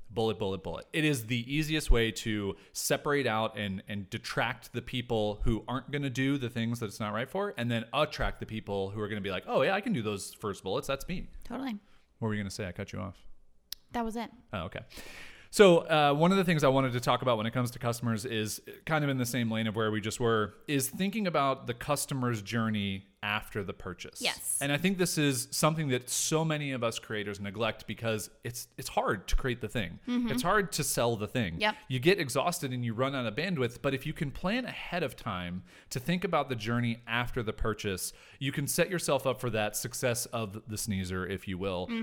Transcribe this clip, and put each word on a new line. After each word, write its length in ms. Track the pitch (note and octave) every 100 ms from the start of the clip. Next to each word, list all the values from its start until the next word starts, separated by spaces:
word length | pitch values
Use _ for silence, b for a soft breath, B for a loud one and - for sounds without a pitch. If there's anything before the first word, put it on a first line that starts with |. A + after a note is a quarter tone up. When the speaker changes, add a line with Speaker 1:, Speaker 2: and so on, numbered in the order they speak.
| -
Speaker 1:
bullet, 280 | A#2+ A2 G#2
bullet, 260 | G2+ F#2+
bullet." 220 | F2 E2 -
It 140 | E3 D#3
is 220 | C#3 A2
the 220 | B2 A#2
easiest 360 | C#3+ D3+ D#3 -
way 220 | A#2+ A2+
to 460 | G#2+ A#2 G#2+ G2 F2 B
separate 520 | - - C#3 D3+ C#3+ B2
out 320 | A2 A2 G#2+
and, 240 | G#2 F#2+ -
and 220 | G2+ F#2+
detract 640 | A2+ - - A#2 B2+ -
the 80 | A#2+
people 580 | - B2+ A#2+ A2+ G#2+ G#2 -
who 180 | A2 -
aren't 260 | B2+ B2+
gonna 180 | C#3+ C#3
do 280 | B2 C3+ C#3
the 120 | A#2+
things 320 | A#2 A2+ A#2+
that 60 | A2
it's 120 | -
not 140 | G#2+
right 160 | G#2 C3
for, 240 | F#3 G3+ D3+
and 140 | A#2+
then 140 | A#2 A2
attract 480 | C3+ D3+ - G#2 -
the 40 | -
people 440 | A2 G2+ G2 G2
who 100 | G#2+
are 80 | G#2
gonna 140 | G#2+
be 100 | G2
like, 140 | F#2 -
"Oh, 140 | A#3
yeah, 120 | C#3+ F#3+
I 40 |
can 140 | A3+
do 80 | D#3
those 320 | G#2+ G2+ -
first 280 | - G#2+ F#2
bullets. 260 | F#2 A#2 -
That's 200 | C#3 -
me." 220 | F3+ F3 - -
Speaker 2:
Totally. 340 | B3+ C4+ G#3 b b b -
Speaker 1:
What 80 | A2+
were 60 |
you 80 | G#2
gonna 80 | G2
say? 160 | - G2
I 60 |
cut 180 | F2 G2+
you 80 | G2
off. 160 | F#2+ - - - - - - - -
Speaker 2:
That 100 | A#3+
was 140 | A3+ A3
it. 120 | A3 - -
Speaker 1:
Oh, 120 | G2+
okay. 180 | E2+ - - B B B B B B
So, 280 | - G3+ E3+ -
uh, 240 | D#3 D3
one 180 | C#3+ E3+
of 60 | G3
the 60 |
things 220 | F3+ D#3 C#3
I 20 |
wanted 240 | C3+ C3
to 60 | A#2+
talk 220 | A#2 B2
about 160 | B2+ A2+
when 80 | A2
it 60 |
comes 180 | B2+ A#2+
to 80 | -
customers 460 | A#2+ A#2+ A#2+ A2 F#2+
is 360 | A2 G#2+ - - - -
kind 200 | D#3 D3
of 40 |
in 80 | C3+
the 80 | B2
same 240 | B2+ A2+
lane 180 | A2 A2+
of 80 | G#2+
where 120 | A2
we 120 | G#2+
just 180 | G#2+ -
were, 360 | A#2+ A2 G#2 - -
is 220 | C#3+ B2+
thinking 380 | - G3 A3+ F#3+
about 380 | D#3 C#3 C3 A#2
the 80 |
customer's 680 | A#2 - C#3+ - C3+ B2 A2+
journey 680 | G2 A#2 A2+ G#2+ G2+ F#2+ - -
after 400 | G#2 G#2 - A2
the 100 | F#2
purchase. 480 | F#2 F#2+ F2 - -
Speaker 2:
Yes. 380 | G3 - - -
Speaker 1:
And 100 | C#3
I 60 | C#3+
think 220 | F3+ F#3+
this 180 | F3 -
is 300 | C#3+ B2+ -
something 380 | - D#3 D#3+ D3
that 240 | B2 B2
so 340 | - - D#3 D#3+
many 280 | D3+ C#3+
of 100 | C3
us 160 | A#2 -
creators 400 | - G#2+ G#2 G2+
neglect 480 | G2+ G2+ A2+ A2 -
because 420 | G#2+ A2+ A2 - -
it's, 240 | B2+ A#2+ - -
it's 120 | -
hard 380 | - B3+ F#3 -
to 60 | -
create 260 | C3+ A#2+
the 60 | G#2+
thing. 300 | B2 F2 - -
Speaker 2:
Mm-hmm. 200 | B3 A#3+
Speaker 1:
It's 140 | B2+
hard 280 | E3 G#3 G3
to 100 | -
sell 320 | D3 - A#2+ A2+
the 100 | G#2
thing. 300 | C3 G2 E2
Speaker 2:
Yep. 160 | G#3 G#3+ -
Speaker 1:
You 100 | B2+
get 200 | C#3+ G3
exhausted 520 | D3 C3+ C#3+ E3+ C#3
and 140 | B2+ A#2+
you 80 |
run 220 | A2 C3+ C#3
out 100 | A#2+
of 80 | G#2
bandwidth, 460 | F#3 E3 A#2+ -
but 140 | C#3+ C3+
if 100 | D3+
you 80 |
can 160 | D#3 D3
plan 360 | - F3+ A#3+ B3
ahead 360 | C3 - F3+
of 140 | C#3+ -
time 480 | - F#2 F2 F2+ - B B
to 100 | B2+
think 240 | C#3 F3+
about 260 | F#3 D#3+ C3+
the 60 | A#2+
journey 460 | G#2+ A#2+ A#2+ A#2 -
after 340 | A#2 A#2+ -
the 120 | G#2+
purchase, 600 | - A2+ G#2+ G#2 F#2 - B B B
you 140 | C3+
can 160 | D3 C#3+
set 240 | - E3+
yourself 340 | F3+ - C#3 C3
up 160 | B2
for 80 | B2
that 260 | G#2+ G#2+ -
success 520 | B2 - B2+ A#2 -
of 340 | A#2 A2 G#2+ -
the 100 | G#2+
sneezer, 480 | - G2 F#2 F#2 F2+
if 220 | F#2+ -
you 100 | F2+
will, 260 | G2 F2+ F#2
of 40 |
the 60 | A#3